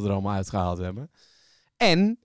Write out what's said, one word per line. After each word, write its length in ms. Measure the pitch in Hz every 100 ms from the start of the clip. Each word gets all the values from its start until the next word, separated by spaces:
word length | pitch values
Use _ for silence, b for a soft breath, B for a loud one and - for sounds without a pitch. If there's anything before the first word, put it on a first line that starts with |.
er 80 | 101
allemaal 220 | 98 98
uitgehaald 440 | 98 92 101 90 87
hebben. 320 | 90 101 151 b b b b b b -
En, 420 | 220 170 208 233